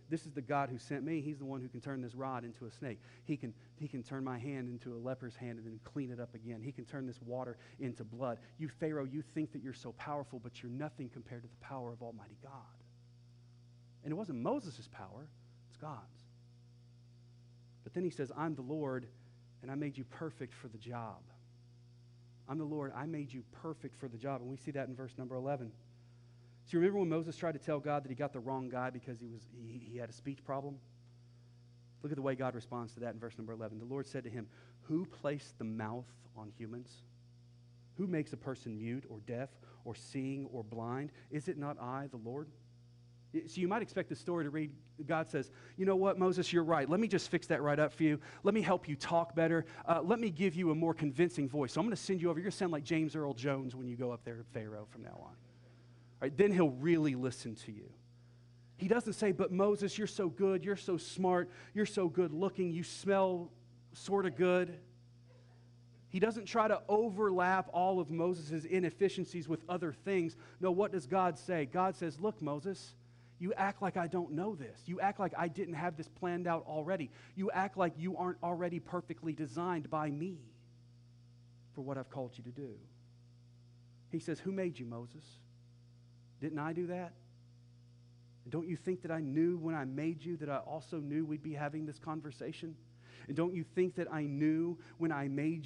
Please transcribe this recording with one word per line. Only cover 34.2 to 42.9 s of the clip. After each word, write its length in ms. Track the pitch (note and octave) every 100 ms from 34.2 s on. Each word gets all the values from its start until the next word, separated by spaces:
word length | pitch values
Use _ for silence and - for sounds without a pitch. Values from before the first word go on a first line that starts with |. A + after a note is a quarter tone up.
to 80 | A#2+
him, 160 | A#2 A2 - - -
"Who 240 | - D#3 F#3
placed 540 | - C#3+ C#3+ - -
the 40 |
mouth 480 | A2 A2 G#2+ B2 A#2+ - - A2+
on 140 | G#2+
humans? 540 | A2+ A2 B2 B2 - - - - - - - - - - -
Who 100 | F#3+
makes 260 | D#3+ D3
a 40 | -
person 420 | C#3 B2+ A#2 G#2+
mute 260 | A#2 C3 C3
or 100 | A2 A2
deaf 240 | A#2 C3+ - - -
or 100 | A#2+
seeing 540 | G#2+ - C#3 C3 C#3 C3+
or 160 | B2
blind? 480 | G#2+ A2+ A2+ C3 D3 - -
Is 200 | D3 F3+
it 100 | D#3
not 200 | C#3+ C#3
I, 280 | B2 C3+ C#3
the 100 | B2+
Lord?" 320 | A2 C#3 D3+ - - - -